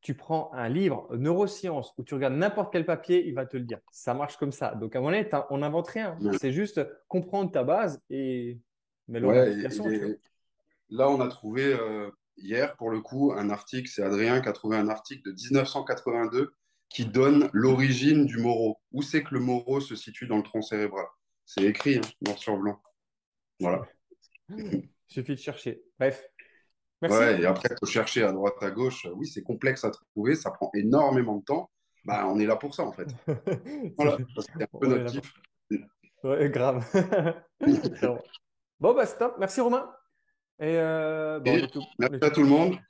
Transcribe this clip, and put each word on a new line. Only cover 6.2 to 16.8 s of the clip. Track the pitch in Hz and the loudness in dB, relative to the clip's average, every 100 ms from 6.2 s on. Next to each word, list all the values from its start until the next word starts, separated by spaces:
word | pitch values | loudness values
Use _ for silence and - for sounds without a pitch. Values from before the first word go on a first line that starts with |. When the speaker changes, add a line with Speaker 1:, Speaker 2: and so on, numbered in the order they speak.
Speaker 2:
Ouais. | 104 98 | -2 0
Speaker 1:
C'est | 135 | 0
juste | 139 208 - 139 - _ | -2 -2 -2 -4 -8 _
comprendre | 185 180 196 190 | -4 -2 -2 -2
ta | 143 | 0
base | 127 180 208 139 _ | 2 2 0 -4 _
et | 135 135 123 120 120 _ _ _ _ - | -6 -4 -4 -6 -10 _ _ _ _ -8
mettre | 117 127 | 0 4
en | |
Speaker 2:
Ouais, | 123 123 | 6 6
Speaker 1:
application, | 104 131 107 107 | 2 -4 -4 -2
Speaker 2:
et, | |
Speaker 1:
tu | 107 | -2
vois. | 104 | -2
Speaker 2:
et | 107 _ _ _ _ _ _ _ | -6 _ _ _ _ _ _ _
là, | 113 135 | 0 2
on | 139 | 4
a | 123 | 0
trouvé, | 127 110 117 139 | -4 -8 0 0
euh, | 123 110 107 101 - _ - | 0 -2 -6 -8 -12 _ -18
hier, | 95 113 139 - | -4 -2 -2 -2
pour | 113 | -4
le | 110 | -4
coup, | 110 131 139 | -6 0 2
un | 98 104 | 2 -2
article. | 104 - 131 123 | -4 -6 -8 -8
C'est | - | -4
Adrien | 98 101 113 131 | 0 2 2 2
qui | 127 | 0
a | |
trouvé | 104 110 110 | -4 -2 0
un | 104 | 0
article | 110 - 135 | -4 -8 -14
de | 101 | -12
dix-neuf | 95 123 135 131 | -12 0 2 2
cent | 143 | -4
quatre-vingt-deux | - 123 - 117 113 120 143 _ _ _ | -4 -4 -2 -2 -2 -2 -4 _ _ _